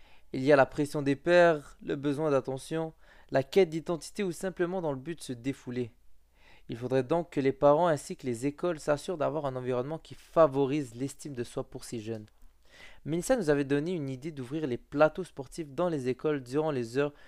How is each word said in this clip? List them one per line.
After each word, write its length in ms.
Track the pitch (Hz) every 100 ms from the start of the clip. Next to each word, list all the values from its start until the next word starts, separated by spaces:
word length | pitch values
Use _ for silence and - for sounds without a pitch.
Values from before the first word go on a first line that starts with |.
| - - -
Il 80 | 131
y 100 | 131
a 40 | 139
la 100 | 127
pression 340 | - 143 156
des 160 | 139 139
pairs, 600 | 175 175 170 151 - -
le 140 | - 151
besoin 340 | 143 139 156
d'attention, 600 | 139 135 135 - 160 160 - - - -
la 120 | 139
quête 280 | - 196 175
d'identité 520 | 160 151 165 - -
ou 100 | 190
simplement 500 | 156 190 180 175 190
dans 100 | 160
le 60 | 135
but 200 | 143 165
de 60 |
se 80 | -
défouler. 600 | 120 127 131 - 123 120 - - - _ _ - - -
Il 80 | 117
faudrait 280 | 123 131
donc 260 | 123 170 165
que 100 | 151
les 120 | 135
parents 360 | 131 143 151 175
ainsi 280 | 147 - -
que 100 | 127
les 200 | 113 139
écoles 320 | 143 175 156
s'assurent 400 | - 147 - 170
d'avoir 280 | 135 151 143
un 100 | 127
environnement 420 | 127 123 135 160
qui 160 | -
favorise 800 | - - 170 156 135 135 151 123
l'estime 380 | 117 139 - 151
de 100 | 131
soi 260 | 117 139 -
pour 160 | 127
ces 160 | - 120
jeunes. 260 | 107 110 104 _ - _ _ - - -
Mélissa 320 | 139 165 175 262
nous 140 | 151
avait 140 | 143
donné 280 | 139 143 160
une 180 | 180 135
idée 200 | 127 151
d'ouvrir 360 | 143 123 156 147
les 100 | 120
plateaux 480 | - 143 151 170
sportifs 460 | 175 - 131 - 147
dans 180 | 135 180
les 200 | 151 127
écoles 340 | 123 156 147
durant 280 | 123 139 156
les 280 | 135 113 127
heures 160 | 143 -